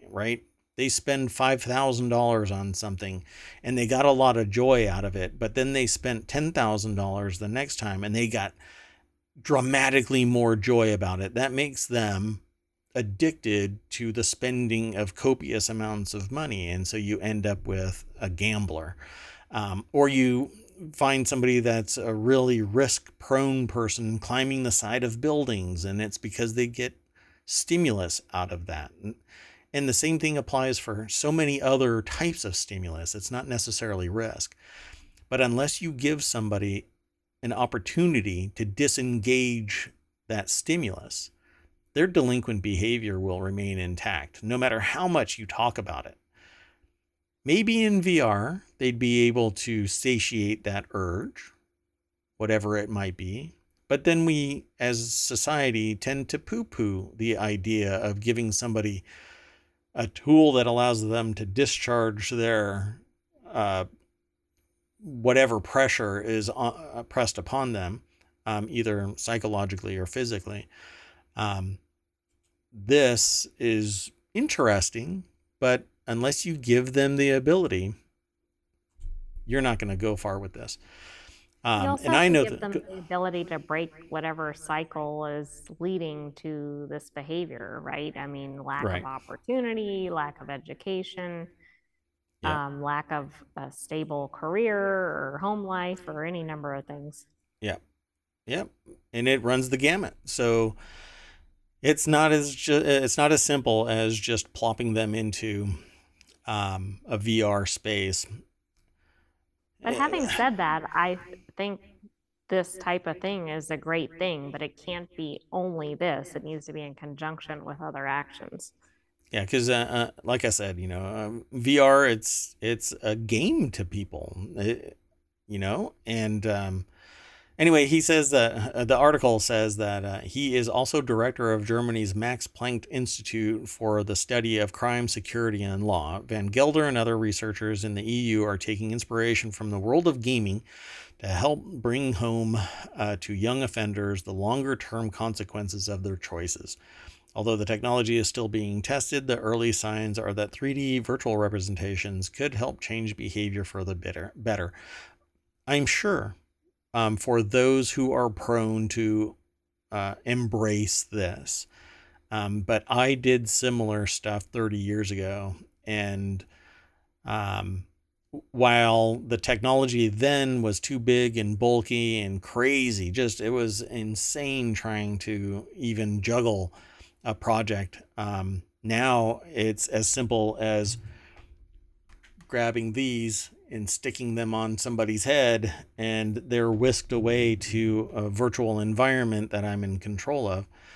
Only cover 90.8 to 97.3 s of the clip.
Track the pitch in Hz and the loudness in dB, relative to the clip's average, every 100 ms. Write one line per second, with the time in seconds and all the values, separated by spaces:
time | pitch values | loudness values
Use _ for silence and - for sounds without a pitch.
90.8 | 202 185 185 - 180 170 175 _ _ _ | -6 -6 -6 -10 -10 -10 -12 _ _ _
91.8 | _ _ _ _ _ _ 156 151 143 143 | _ _ _ _ _ _ -4 -2 -4 -4
92.8 | 143 147 151 151 139 - - - 135 - | -4 -4 -4 -6 -8 -16 -18 -14 -14 -14
93.8 | - 156 156 143 139 - 156 190 226 208 | -10 -8 -6 -6 -8 -8 -4 0 0 0
94.8 | 196 190 180 151 139 143 196 214 196 185 | 0 -2 -2 -4 -6 -6 -4 -4 -4 -6
95.8 | 180 185 - 151 160 175 160 151 147 139 | -6 -8 -10 -8 -6 -6 -8 -8 -8 -8
96.8 | 131 143 147 - - | -10 -14 -14 -18 -20